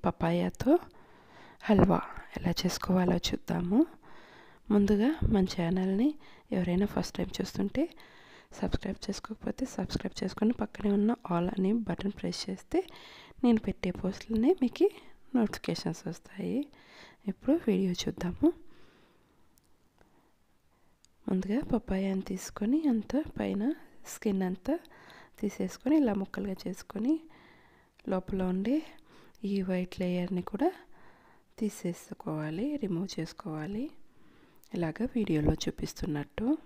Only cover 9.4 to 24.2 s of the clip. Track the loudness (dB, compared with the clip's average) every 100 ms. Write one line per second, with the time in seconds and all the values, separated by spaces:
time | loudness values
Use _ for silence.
9.4 | -6 -4 -6 -6 -4 -4 -6 -6 -6 0
10.4 | 0 0 -4 -2 0 4 2 0 -2 0
11.4 | 0 0 0 0 -2 -4 -4 -4 -6 -6
12.4 | -6 -8 -2 -2 -2 -10 -20 -20 -20 0
13.4 | 4 4 2 -2 -4 -2 -4 -4 -4 2
14.4 | 4 4 2 4 2 2 -18 -20 -2 2
15.4 | 2 0 -4 -2 -2 -4 -8 -10 -14 -8
16.4 | -2 -2 -4 -10 -20 -20 -20 -10 -8 -4
17.4 | 2 2 4 2 2 0 -4 -4 -4 2
18.4 | 2 2 -12 -20 -20 -20 _ _ _ _
19.4 | _ _ _ _ _ _ -20 _ _ _
20.4 | _ _ _ _ _ _ _ _ -2 -2
21.4 | 0 -2 0 -2 0 -2 0 -2 -4 -8
22.4 | -8 -4 0 2 2 0 0 -4 -4 -4
23.4 | -2 0 -2 -2 -10 -18 -16 -6